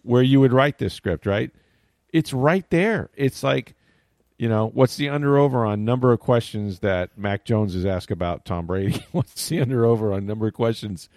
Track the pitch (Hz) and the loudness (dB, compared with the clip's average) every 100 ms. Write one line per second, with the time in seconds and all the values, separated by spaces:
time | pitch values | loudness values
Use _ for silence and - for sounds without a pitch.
0 | - 123 131 135 135 127 143 - 101 - | 0 4 6 6 6 4 2 0 -6 -6
1 | 101 80 101 101 123 - _ _ _ _ | -4 -4 -2 -2 -4 -10 _ _ _ _
2 | _ 165 156 131 143 185 - 170 208 202 | _ -2 -2 0 2 2 0 0 0 -2
3 | - - 135 - 135 135 - _ _ _ | -6 -4 -4 -2 -2 -2 -4 _ _ _
4 | _ _ _ - 117 110 110 123 127 - | _ _ _ -6 -2 0 0 2 2 2
5 | 143 147 143 143 143 127 110 104 110 127 | -4 -2 2 4 4 2 0 0 -2 2
6 | 123 117 - 120 - 110 104 90 101 90 | 2 2 2 0 0 -6 -8 -4 -2 -2
7 | 90 - 101 101 - 110 104 90 95 92 | -4 -6 -6 -4 -2 0 0 -2 -2 -2
8 | - 90 87 87 - 87 85 95 98 - | -4 -4 -4 -6 -6 -6 -4 -4 -2 -4
9 | - - - - - 160 127 127 117 117 | -6 -6 -6 -8 -6 -4 -2 2 2 2
10 | 110 98 98 107 110 - 117 113 107 87 | 0 -4 -6 -4 -4 -2 -2 -2 -6 -10
11 | - | -14